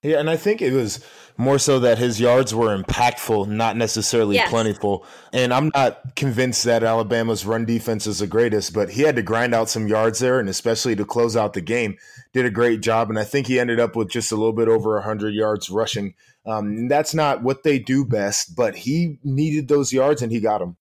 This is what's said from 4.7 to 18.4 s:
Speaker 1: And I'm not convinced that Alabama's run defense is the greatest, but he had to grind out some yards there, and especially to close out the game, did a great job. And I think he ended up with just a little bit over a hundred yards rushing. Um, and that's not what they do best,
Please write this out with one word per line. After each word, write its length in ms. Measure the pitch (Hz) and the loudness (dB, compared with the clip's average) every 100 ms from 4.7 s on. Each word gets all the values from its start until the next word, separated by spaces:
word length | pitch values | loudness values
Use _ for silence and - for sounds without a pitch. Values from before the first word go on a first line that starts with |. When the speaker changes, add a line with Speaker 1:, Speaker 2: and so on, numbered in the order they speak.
| 101 104 95 - - - | -2 -2 -4 -8 -20 -8
Speaker 1:
And 180 | - 123 | -2 0
I'm 200 | 127 156 | 2 2
not 420 | 143 127 - 131 - | 2 0 0 -14 -6
convinced 500 | 139 113 127 120 120 | -4 0 0 0 0
that 180 | 117 | 2
Alabama's 640 | 113 113 107 117 113 107 95 | 2 0 0 0 0 -2 -2
run 180 | 113 113 | -2 0
defense 400 | 117 113 110 107 | -2 -2 -4 -4
is 140 | 98 | -4
the 80 | 101 | -2
greatest, 480 | 107 117 107 - 104 | 2 2 2 -2 -2
but 160 | 104 | -2
he 100 | 113 | 0
had 140 | 151 127 | 0 0
to 80 | |
grind 320 | 92 113 123 117 | 0 0 2 0
out 140 | 113 | 0
some 180 | 113 107 | -2 0
yards 320 | 107 113 110 | 2 2 0
there, 200 | 127 131 | 0 0
and 80 | 101 | 0
especially 460 | 95 117 113 127 107 | -2 -2 -2 -2 -2
to 60 | |
close 320 | 104 120 120 113 | -2 0 0 2
out 180 | 107 | -2
the 80 | 101 | -4
game, 360 | 82 117 110 98 - - - | -4 -2 -2 -6 -16 -20 -6
did 140 | 131 123 | -2 0
a 60 | |
great 300 | 107 120 110 | 2 2 2
job. 280 | 113 113 113 | 0 0 0
And 80 | 107 | -2
I 60 | |
think 240 | 104 139 127 | -2 -2 0
he 120 | 127 | 0
ended 200 | 123 117 | 2 2
up 160 | 117 117 | 0 0
with 160 | 101 | -4
just 200 | 123 110 | -4 -4
a 40 | 107 | 0
little 180 | 110 | 0
bit 140 | 110 113 | 2 4
over 300 | 113 107 107 | 4 2 -2
a 40 | |
hundred 300 | 101 107 107 | -2 -4 -4
yards 340 | 104 107 104 - | 0 0 -2 -4
rushing. 420 | 98 113 110 101 - _ _ 110 | -4 -2 -4 -6 -10 _ _ -6
Um, 220 | 110 104 | -4 -4
and 240 | 107 123 | -4 0
that's 240 | 143 156 160 | 0 0 0
not 260 | 151 139 | 0 0
what 220 | 120 135 | -2 -2
they 160 | 160 139 | 0 0
do 260 | 110 135 139 | 0 0 0
best, 500 | 113 101 104 | 0 0 -2